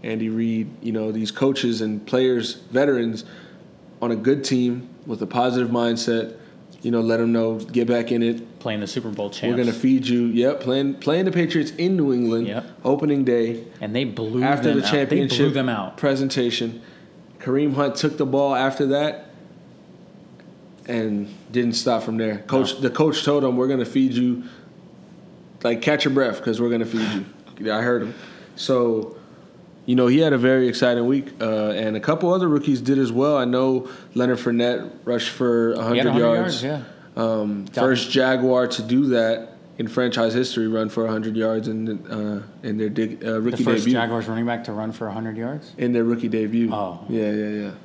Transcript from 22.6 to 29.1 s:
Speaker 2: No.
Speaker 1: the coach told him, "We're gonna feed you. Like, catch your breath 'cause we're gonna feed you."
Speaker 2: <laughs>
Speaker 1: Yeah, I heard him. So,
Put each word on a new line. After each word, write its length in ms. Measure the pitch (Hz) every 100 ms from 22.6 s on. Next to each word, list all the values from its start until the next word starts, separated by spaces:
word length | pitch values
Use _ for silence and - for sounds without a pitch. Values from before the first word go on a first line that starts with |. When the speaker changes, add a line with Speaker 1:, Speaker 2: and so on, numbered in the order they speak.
| 131 -
Speaker 2:
No. 60 |
Speaker 1:
the 80 | 135
coach 340 | - 156 151
told 200 | - 147
him, 140 | 135 123
"We're 100 | 131
gonna 180 | 135 117
feed 280 | 135 131
you. 300 | 120 123 120 - - - - - - - - - - - -
Like, 180 | 120 117
catch 240 | - 147 143
your 80 |
breath 280 | 135 127 107
'cause 200 | - 110
we're 80 | 120
gonna 160 | 117 113
feed 160 | 113 107
you." 120 | 104 95
Speaker 2:
<laughs> 40 | - - -
Speaker 1:
Yeah, 160 | 107 107
I 40 |
heard 220 | 120 120
him. 100 | 107 - - - - -
So, 600 | - 131 120 113 110